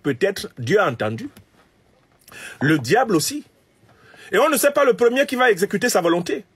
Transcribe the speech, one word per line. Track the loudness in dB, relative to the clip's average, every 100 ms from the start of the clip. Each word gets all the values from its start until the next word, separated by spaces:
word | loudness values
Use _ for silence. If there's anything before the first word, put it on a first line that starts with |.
peut-être, | -4 0 -2 -2 -12 -10
Dieu | 0 2
a | 2
entendu. | -2 -6 -6 -12 -16 _ _ _ _ _ _ _ _ -20 -20 -20 -4
Le | 0 0
diable | 2 0 2 0
aussi. | -2 -8 -14 _ _ _ _ _ -20 -20 -4
Et | 0
on | 2
ne |
sait | 2 2
pas | 2
le | 2
premier | 4 2 2
qui | -2
va | 2 2
exécuter | 2 -2 -2 0
sa | 0
volonté. | 2 0 -2 -8 -10